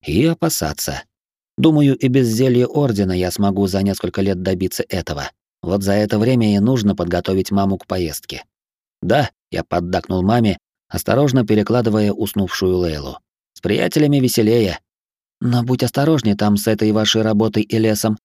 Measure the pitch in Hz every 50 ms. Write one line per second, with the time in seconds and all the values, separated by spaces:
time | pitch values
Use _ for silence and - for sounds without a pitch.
0 | - - 73 92 139 165 165 - - 165 - - - 76 73 - - - 71 67
1 | - _ _ _ _ _ _ _ _ _ _ - 131 156 156 151 147 139 135 123
2 | - 131 123 139 127 117 113 110 131 131 123 120 123 120 - 151 143 135 113 101
3 | 101 92 92 90 90 90 - - 104 101 98 95 101 95 95 98 98 101 98 -
4 | - 90 - - 98 98 95 90 90 95 95 90 92 90 - - - - - 92
5 | 85 - 76 71 69 - _ _ _ _ _ _ - 85 92 101 98 98 101 104
6 | 107 104 - 107 107 120 131 123 113 107 104 101 98 117 135 127 104 104 98 101
7 | 87 87 92 87 - - 95 95 92 - 101 98 98 98 98 90 - _ 95 92
8 | 90 80 71 - - _ - - - _ _ _ _ _ _ _ _ _ _ _
9 | - 90 110 143 139 - _ _ _ _ - 85 82 _ - 87 87 87 92 90
10 | 82 - 92 92 90 98 113 120 117 107 92 - _ _ _ _ _ _ - -
11 | - - 98 123 143 143 123 131 120 104 107 107 101 - 110 123 117 113 104 107
12 | 107 104 98 - 110 101 - 101 101 87 - - 98 92 92 92 90 85 78 73
13 | 71 69 - - _ _ _ _ _ _ _ - - - 101 - - 180 - 160
14 | 151 147 147 143 127 123 - - 110 107 113 120 113 95 82 - _ _ _ _
15 | _ _ _ _ _ _ _ _ - 123 120 120 120 120 127 123 - 120 - -
16 | 139 156 160 143 110 110 101 101 104 104 104 101 101 113 110 104 110 107 107 110
17 | 107 104 - 113 110 110 110 104 110 110 104 110 107 - - 113 110 110 107 104
18 | - 117 104 107 _